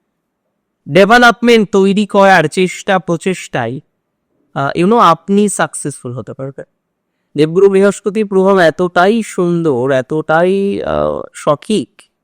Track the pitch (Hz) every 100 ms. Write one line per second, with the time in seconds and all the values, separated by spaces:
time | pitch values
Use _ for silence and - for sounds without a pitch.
0 | _ _ _ _ _ _ _ _ - 156
1 | 196 240 240 - 233 233 202 196 196 196
2 | 208 202 196 185 156 190 180 - - 185
3 | - 165 190 175 - 147 117 135 - _
4 | _ _ _ _ _ 151 139 - 180 233
5 | 180 160 - 202 208 - 160 - 147 -
6 | 127 127 - 113 135 - - _ _ _
7 | _ _ _ 143 156 170 196 190 202 -
8 | 214 202 202 190 190 196 165 - 180 175
9 | 190 226 208 - 175 170 160 123 131 131
10 | 127 156 151 160 180 196 196 202 - 76
11 | 76 73 - - - 147 - 208 120 _
12 | _ _